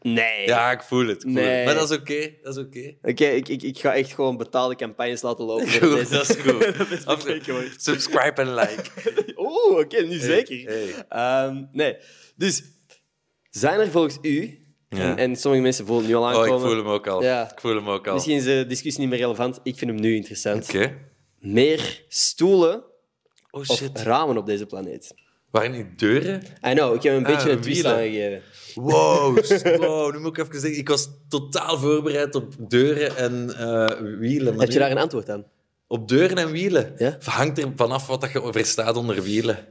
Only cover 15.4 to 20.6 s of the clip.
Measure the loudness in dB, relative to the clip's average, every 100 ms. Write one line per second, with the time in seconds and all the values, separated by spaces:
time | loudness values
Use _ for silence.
15.4 | 2 4 2 0 0 0 2 2 4 4
16.4 | 4 2 2 0 0 -2 -2 0 0 0
17.4 | -4 -6 -2 -2 -2 -4 -2 -2 0 0
18.4 | 2 0 0 -6 -6 -4 -2 0 -2 -2
19.4 | -4 -4 -8 -6 -4 0 0 0 -4 -6
20.4 | -4 -4